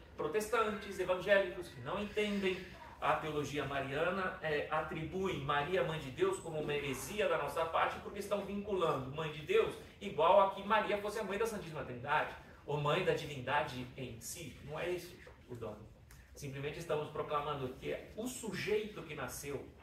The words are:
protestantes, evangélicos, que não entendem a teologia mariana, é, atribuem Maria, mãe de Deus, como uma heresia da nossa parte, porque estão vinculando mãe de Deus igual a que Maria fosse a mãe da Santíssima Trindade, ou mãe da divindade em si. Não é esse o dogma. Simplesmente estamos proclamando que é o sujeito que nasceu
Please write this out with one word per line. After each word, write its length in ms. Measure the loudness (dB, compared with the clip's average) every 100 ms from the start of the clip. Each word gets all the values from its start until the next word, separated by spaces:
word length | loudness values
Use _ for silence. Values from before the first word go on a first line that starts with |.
| -14 -4
protestantes, 840 | 0 0 2 2 2 0 -4 -2
evangélicos, 720 | 2 2 6 6 6 -2 -8
que 120 | -8
não 200 | -4 -4
entendem 560 | -2 0 2 2 2 0 -6 -14 -14 -2
a 140 | 2
teologia 500 | 2 2 -2 0 -2
mariana, 720 | -2 -2 -2 0 2 2 -2 -2
é, 240 | 0 0 0
atribuem 680 | 0 0 -4 -4 -2 0 -2
Maria, 440 | 0 0 2 2
mãe 160 | 2 -2
de 100 | -4
Deus, 300 | 2 2 2
como 200 | -4 -4
uma 140 | 0
heresia 540 | 0 0 -4 -4 0 4
da 100 | 4
nossa 260 | 2 0 2
parte, 320 | 2 2 0
porque 180 | -6 -6
estão 260 | 0 0
vinculando 680 | 0 -4 0 2 4 2 -2
mãe 160 | -4 -4
de 120 | -4
Deus 320 | 4 4 4 0 -12 -8
igual 400 | -6 6 8 10
a 100 | 8
que 120 | 2
Maria 340 | 2 4 4 0
fosse 220 | 0 -2
a 20 |
mãe 160 | -2 0
da 80 | 0
Santíssima 380 | 0 -6 -6
Trindade, 500 | -6 -6 2 2 2 -6 -14 -16 -4
ou 140 | 0
mãe 240 | 2 4
da 100 | 4
divindade 720 | 2 -2 -6 0 0 0 -4 -8 -8
em 240 | -10 -8
si. 360 | -10 -10 -10 -12
Não 140 | -10 -4
é 140 | -2
esse 240 | -2 -6 -14 -18 -20 -14
o 60 |
dogma. 340 | -10 -8 -10 -14 -20 -20 -20 -18
Simplesmente 460 | -12 -10 -6 -6 -6
estamos 280 | -2 0 0
proclamando 580 | -4 0 0 0 -2 -4
que 180 | -4 -6
é 200 | -6 -6 -6
o 100 | -6
sujeito 760 | -4 -6 -4 2 2 0 -8
que 120 | -8
nasceu 500 | -6 -6 -6 -6 -6 -6 -16